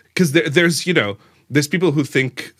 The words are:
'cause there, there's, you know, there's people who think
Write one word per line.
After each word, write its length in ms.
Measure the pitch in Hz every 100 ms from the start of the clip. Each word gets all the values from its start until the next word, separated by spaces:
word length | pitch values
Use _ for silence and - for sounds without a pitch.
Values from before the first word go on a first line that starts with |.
| _ -
'cause 160 | 175
there, 160 | 156 160
there's, 380 | 147 170 - 175
you 80 |
know, 240 | 160 104 98 _ _ -
there's 180 | 139 147
people 240 | 175 175
who 100 | 147
think 520 | 135 139 131 - - -